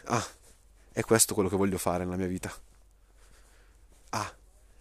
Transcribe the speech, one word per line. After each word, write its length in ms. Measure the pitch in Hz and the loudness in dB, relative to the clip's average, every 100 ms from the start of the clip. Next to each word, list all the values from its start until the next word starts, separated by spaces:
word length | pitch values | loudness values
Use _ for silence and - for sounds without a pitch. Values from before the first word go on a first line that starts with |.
"Ah, 200 | - 120 - - - - - - - | -2 -2 -2 -12 -20 -20 -20 -20 -10
è 100 | - | -4
questo 320 | - 113 - | 4 4 4
quello 140 | 104 95 | 2 2
che 80 | 95 | 2
voglio 220 | 98 90 | 2 0
fare 260 | 95 87 | 0 0
nella 120 | 90 90 | -2 -2
mia 120 | 92 | -4
vita. 280 | 92 - - - - - _ _ - - - - - - - - - - | -4 -8 -12 -18 -20 -20 _ _ -20 -20 -20 -20 -20 -20 -20 -20 -20 -8
Ah, 220 | 107 104 - - - - - | -6 -6 -10 -20 -20 -20 -20